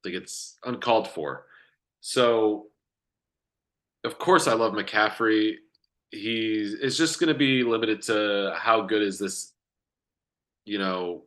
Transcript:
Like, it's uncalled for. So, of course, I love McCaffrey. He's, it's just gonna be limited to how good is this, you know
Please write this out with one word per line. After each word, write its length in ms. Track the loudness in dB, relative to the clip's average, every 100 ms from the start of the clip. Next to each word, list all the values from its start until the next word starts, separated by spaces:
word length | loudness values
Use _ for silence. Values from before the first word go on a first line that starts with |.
| -8
Like, 80 |
it's 440 | -10 -10 -14 -14 -12
uncalled 460 | -8 -4 2 2 0
for. 380 | -6 -8 -8 -16 -20 _ _ _ _
So, 640 | -4 2 4 4 2 0 -8 _ _ _ _ _ _ _ _ _ _ _ _ _
of 160 | -10 -4
course, 260 | 4 4 6
I 60 |
love 200 | 2 2
McCaffrey. 840 | 0 -2 2 2 2 2 4 2 -2 _ _ _ _ _
He's, 640 | -10 -6 -4 -2 -2 -4 -4
it's 220 | -4 0
just 220 | -2 0
gonna 140 | 0
be 300 | 2 2 2
limited 400 | 2 0 0 -2
to 500 | 0 0 2 0 -2 -2
how 260 | 2 2
good 200 | 2 0
is 160 | 0 -2
this, 360 | -8 -8 -14 _ _ _ _ _ _ _ _ _ _ _ -8
you 120 | -4
know 460 | -2 -2 -4 -8